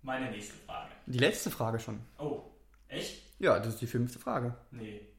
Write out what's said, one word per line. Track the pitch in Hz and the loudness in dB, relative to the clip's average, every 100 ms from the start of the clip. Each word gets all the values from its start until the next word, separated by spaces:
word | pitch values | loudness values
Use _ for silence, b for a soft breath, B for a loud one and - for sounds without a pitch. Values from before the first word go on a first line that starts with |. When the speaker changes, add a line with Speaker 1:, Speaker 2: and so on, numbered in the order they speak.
Speaker 1:
Meine | 131 131 123 | -2 -2 -2
nächste | 107 - - - | -4 -8 -14 -10
Frage. | - - - - | -10 -10 -14 -2
Speaker 2:
Die | 127 | 4
letzte | 139 214 - | 6 4 -2
Frage | - 113 113 | 0 0 0
schon. | - 110 - - | -2 -8 -8 -6
Speaker 1:
Oh, | 147 - - - - - - | -4 -4 -8 -20 -20 -20 -10
echt? | - - - - - | -6 -6 -8 -16 2
Speaker 2:
Ja, | 185 110 | 6 6
das | 110 110 | 6 -2
ist | |
die | 120 | 0
fünfte | 120 123 - | 2 2 0
Frage. | - - 120 120 - | -2 0 0 -4 -10
Speaker 1:
Nee. | 120 107 104 104 | -12 -10 -10 -14